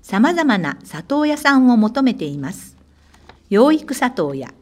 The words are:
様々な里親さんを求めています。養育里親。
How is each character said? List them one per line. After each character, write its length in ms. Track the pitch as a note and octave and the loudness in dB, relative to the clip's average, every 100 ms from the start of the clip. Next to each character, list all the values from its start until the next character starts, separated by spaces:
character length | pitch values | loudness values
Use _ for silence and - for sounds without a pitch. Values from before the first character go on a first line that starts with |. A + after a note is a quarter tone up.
様 300 | - G3 C4+ | -4 0 2
々 240 | E4+ D#4 G3+ | 2 0 0
な 200 | D#3 C#3 | -2 -8
里 340 | - D3+ - C#4+ | -14 -18 -4 -2
親 180 | D4+ D4 | -2 0
さ 200 | D4 C#4 | 2 4
ん 120 | B3+ | 4
を 80 | A#3 | 4
求 260 | G#3+ B3+ | 2 0
め 120 | C4 | -2
て 100 | - | -2
い 140 | D3+ C#3+ | -6 -8
ま 140 | C#3 | -10
す。 240 | G3+ - _ _ _ _ _ - - _ | -12 -18 _ _ _ _ _ -20 -20 _
養 220 | G3+ C4+ | 4 4
育 200 | D#4 - | 4 -2
里 340 | C4+ B3+ B3 D3+ | -4 -4 -2 -6
親。 260 | C#3 B2+ - | -6 -12 -18